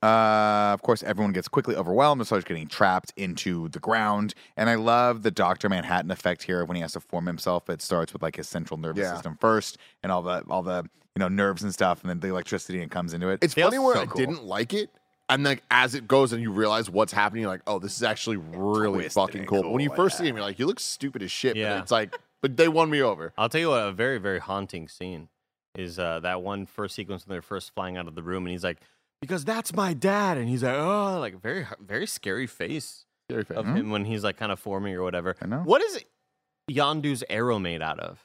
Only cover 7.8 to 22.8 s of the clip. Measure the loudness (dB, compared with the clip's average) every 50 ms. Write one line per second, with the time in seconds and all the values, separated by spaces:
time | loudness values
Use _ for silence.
7.8 | -4 -2 0 0 0 -2 -6 -6 -6 -6 -6 -6 -12 -8 -8 -8 -8 -6 -8 -8
8.8 | -6 -6 -4 -2 -2 -2 -4 -6 -8 -10 -8 2 4 4 4 4 2 -2 -10 -14
9.8 | -20 -20 _ _ -4 -2 0 0 0 -2 -4 -4 -4 -4 -4 -4 -2 -2 -2 -4
10.8 | -4 -6 _ _ _ _ _ -2 0 0 2 4 2 2 2 0 -4 -6 0 2
11.8 | 2 2 2 2 -2 -6 -6 -4 -4 -4 -4 -4 -4 -4 -6 -6 -6 -6 -6 -6
12.8 | -6 -6 -6 -6 -6 -4 -4 -4 -2 -2 0 2 2 2 4 4 4 4 4 4
13.8 | 4 4 4 4 2 -2 0 0 0 0 0 -6 -6 -6 -2 -2 -2 -2 -2 -4
14.8 | -4 -4 _ _ _ _ _ _ _ _ 0 2 2 2 0 0 _ _ 6 6
15.8 | 6 6 2 -4 0 4 6 6 8 6 4 0 -2 -2 2 2 2 4 4 2
16.8 | 0 0 4 2 2 4 4 2 2 4 2 0 -2 -2 -2 -4 -4 -4 -4 -2
17.8 | -2 -6 -6 -2 0 0 0 0 -2 -4 -4 -4 -6 -8 -8 -2 0 2 2 4
18.8 | 2 2 2 0 -2 0 2 2 2 2 0 -6 -4 0 2 2 2 2 0 0
19.8 | 0 0 2 4 4 4 4 2 -2 -2 -2 -2 -4 -6 -2 -2 0 -2 0 -2
20.8 | -4 -8 -8 -6 -8 -8 -6 -6 -6 -6 -6 0 0 0 2 2 0 0 0 -2
21.8 | 0 2 2 2 2 0 -6 -14 _ _ _ _ -4 -4 4 6 4 6 6 4